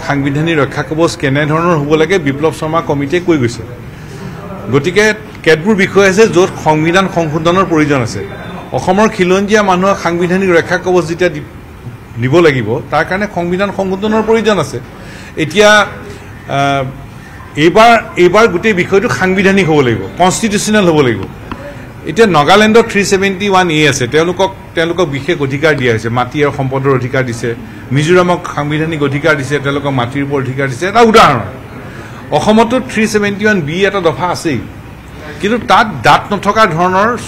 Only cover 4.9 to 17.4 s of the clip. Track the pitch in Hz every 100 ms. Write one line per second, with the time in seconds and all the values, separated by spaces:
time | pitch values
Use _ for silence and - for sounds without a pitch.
4.9 | 190 214 208 - - 160 156 196 190 185
5.9 | 190 196 185 220 165 185 - 156 156 160
6.9 | 185 180 170 160 160 170 185 180 156 143
7.9 | 139 110 - - - - - - 127 -
8.9 | 196 220 - 180 190 202 214 196 180 196
9.9 | 196 170 170 175 185 190 165 - 180 180
10.9 | 180 160 170 175 151 - - - - -
11.9 | - - 117 127 170 160 131 104 139 -
12.9 | 151 160 190 208 175 175 180 202 190 190
13.9 | 190 214 220 214 226 214 190 113 117 -
14.9 | - - - - - 151 202 208 214 196
15.9 | - - - - - - 139 139 139 135
16.9 | - - - - -